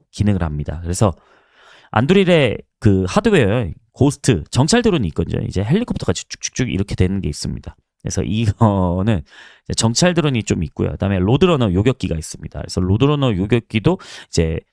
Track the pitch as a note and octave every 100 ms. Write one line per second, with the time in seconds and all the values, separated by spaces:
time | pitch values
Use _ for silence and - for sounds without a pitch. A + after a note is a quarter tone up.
0 | _ - G#2 G2 E2 D2 D2+ D#2+ E2+ F2+
1 | G#2+ - _ _ _ _ - - _ -
2 | C3 G3+ F#3 E3+ B2 - - _ G#2+ F#2+
3 | F2+ G#3 A3+ G3 G2+ A#2+ F#2 - _ -
4 | C#3 - - F#2 D#2 - D3+ A#3 A#3 F3
5 | F2+ - - E2+ - F#2 G#2+ F#3+ B3 -
6 | - - - - - - B2+ D#2+ G2 -
7 | F#2 G2 D#2 - - - - - _ _
8 | - - B1 G#2+ A2+ - A2 G2 F2+ F2+
9 | G#2 G2 - - - _ - - A2+ A#2
10 | F3 E3+ D3+ A#2+ G2 G2+ D#2+ - F#2 -
11 | F#2+ G2 F#2 B2+ F#3 D3+ A2+ F2+ A2+ -
12 | F#2+ D#2+ - - - - - - F2+ G2+
13 | C#3 D3 C3 F2+ G#2 A#2+ - A2 B2 F#3+
14 | - - - - D#2+ D#2+ -